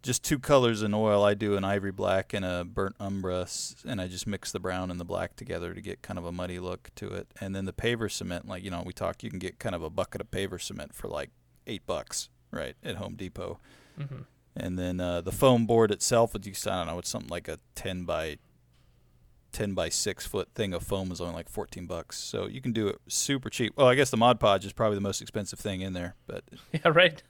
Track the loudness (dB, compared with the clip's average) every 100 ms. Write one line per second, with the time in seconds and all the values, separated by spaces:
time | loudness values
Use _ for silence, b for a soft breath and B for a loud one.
0 | 0 -2 0 0 6 6 8 4 2 4
1 | 6 8 6 6 2 2 2 0 0 -2
2 | 2 2 0 -4 -2 -4 -4 -2 -4 -4
3 | -4 -2 0 -2 -2 -6 -8 -10 -8 -6
4 | -6 -6 -6 -6 -6 -6 -4 -2 -4 -6
5 | -4 -4 -4 -8 -8 -6 -6 -8 -10 -12
6 | -10 -8 -8 -6 -6 -6 -8 -8 -12 -12
7 | -10 -10 -12 -10 -8 -4 -6 -2 -2 0
8 | -2 -4 -6 -6 -8 -10 -8 -8 -8 -4
9 | -4 -4 -8 -6 -8 -6 -6 -4 -4 -4
10 | -4 -6 -6 -4 -4 -6 -8 -10 -12 -10
11 | -8 -6 -8 _ _ _ -10 -10 -4 -4
12 | -4 -8 -8 _ _ -8 -8 -8 -8 -8
13 | -8 -8 -10 -8 -10 -10 b b b -12
14 | -12 -10 -16 _ _ -8 -4 -2 -2 -2
15 | 0 -2 -2 4 6 6 6 6 6 4
16 | 4 4 4 0 -8 -6 -4 -2 -2 -4
17 | -6 -8 -6 -8 -8 -12 _ -10 -6 -6
18 | -2 -2 -2 -6 _ _ _ _ _ _
19 | _ _ -20 _ _ -4 -2 0 0 0
20 | -2 -4 -4 -4 -4 -4 -2 -2 -2 -2
21 | -2 -4 -6 -6 -8 -8 -8 -10 -8 -8
22 | -8 -10 -6 -4 -4 -4 -2 0 0 -2
23 | -4 -4 0 -2 -2 -2 -2 8 8 8
24 | 6 8 8 8 6 6 2 0 2 2
25 | 0 -2 -4 -6 -6 -6 -6 -4 -4 -4
26 | -6 -10 -12 -12 -12 -20 -6 2 6 8
27 | 6 4